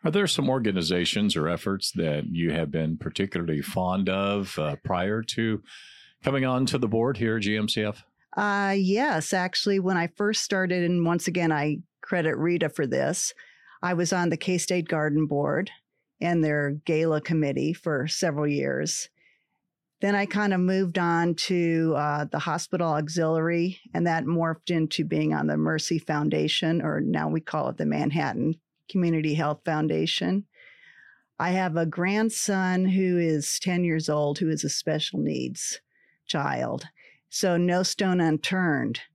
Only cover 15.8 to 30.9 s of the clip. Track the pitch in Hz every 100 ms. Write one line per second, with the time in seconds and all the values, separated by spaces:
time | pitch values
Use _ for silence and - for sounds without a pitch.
15.8 | _ _ _ _ 170 170 156 147 143 147
16.8 | - 156 165 151 - 165 143 135 147 170
17.8 | 170 143 151 - 180 147 147 143 139 135
18.8 | 156 - - _ _ _ _ _ _ _
19.8 | _ _ 202 202 202 208 208 185 180 190
20.8 | 190 175 170 170 170 165 - 180 170 165
21.8 | 160 147 147 147 147 147 170 147 - 180
22.8 | 165 151 151 170 160 160 165 170 175 180
23.8 | - 170 170 165 131 165 165 160 - 170
24.8 | 156 - 151 156 151 151 151 151 156 156
25.8 | - 165 - 151 151 156 156 - 160 165
26.8 | 147 147 - 165 156 160 - 156 131 -
27.8 | 151 147 143 143 135 - 151 165 _ _
28.8 | - 190 170 160 156 151 151 151 - 156
29.8 | 156 156 160 - 175 190 208 _ - -
30.8 | -